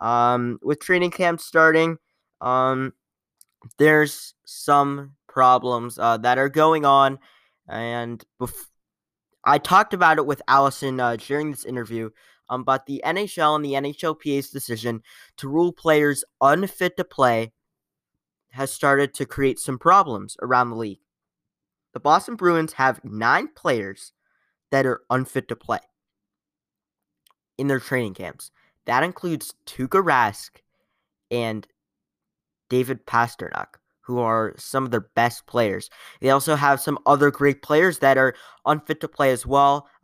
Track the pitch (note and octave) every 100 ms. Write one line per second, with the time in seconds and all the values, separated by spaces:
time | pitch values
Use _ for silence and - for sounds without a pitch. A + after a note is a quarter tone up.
0 | A2 A#2+ A#2+ B2 A#2+ A#2+ - D3 - F3+
1 | F3+ F3 F3 E3+ - E3 D#3+ D#3+ E3 E3
2 | _ _ _ _ B2 B2+ C3 C3 C3 -
3 | _ _ _ _ _ _ A#2 - D3+ D#3
4 | D3+ - - - - - - C#3+ C#3+ C#3+
5 | C#3 _ _ - B2+ B2+ A#2+ A#2+ A#2+ A#2
6 | A#2 A2+ A#2+ B2+ C#3 C#3 D#3 D#3+ C#3+ C#3
7 | C3+ C3+ _ _ _ _ - A2+ A#2 A#2+
8 | A#2 A#2 - _ B2 - - _ _ _
9 | _ _ _ _ - D3 - F#3 G#3+ F#3
10 | E3+ D#3 C#3+ C#3+ - C3+ C#3 - C3+ C3
11 | B2 A#2 - C#3+ D3+ C3+ - B2 A2 A#2
12 | A2 - _ _ - B2+ C3 C3 - C#3
13 | - F3+ G3+ - D3+ D3+ D3 C3+ C#3+ D3
14 | E3 D#3 D3 C#3 C3+ C#3 - A2+ A#2 A2+
15 | - - - - C3+ D3+ F3 E3+ E3 D3+
16 | D3 C#3 - _ C3+ D#3 F#3+ - F3+ -
17 | F3 - B2+ A2+ A2+ _ _ _ _ _
18 | _ _ _ _ _ B2+ C3+ - D3 C#3
19 | C#3 - C#3 - C3+ - - C3 E3 F#3+
20 | E3 G#2+ G2+ - B2 B2+ A#2+ A2+ A2 F#2+
21 | _ _ _ _ _ _ _ _ _ -
22 | D3 A#3+ - A#3 F3 E3 D#3+ - C3 -
23 | - G#2+ A2+ D3+ D4 _ F3 B2 G2 G2
24 | - _ _ _ _ _ _ C3+ C3 A#2
25 | - B2+ C3 C3+ - A2+ - A2 - _
26 | _ _ _ _ _ _ _ _ _ _
27 | _ _ _ _ _ - C#3 C3+ - B2+
28 | A2+ F#2 F2+ - - _ _ _ - A#2+
29 | E3 F3 F3+ D#3 - - - - C3 F#3+
30 | F3+ C3+ A2+ - - _ _ _ _ _
31 | _ _ _ A#2+ A#2 G#2+ G2 _ _ _
32 | _ _ _ _ _ _ _ B2 B2+ B2
33 | - A#2 A#2+ - - G1+ - _ _ _
34 | - B2 A#2 A2+ G#2+ - - C3+ C3 A#2
35 | - - A#2+ - - B2 A2 F#2+ - -
36 | - - C3 C#3 D3 D3+ C#3+ C3+ - C#3+
37 | - C#3+ C#3+ C#3 C#3 C#3 - D3+ F#3 D#3+
38 | C#3 C3 C3 - - - - D3+ - D#3
39 | D#3+ - C#3 B2 - C#3 C#3 C#3+ - _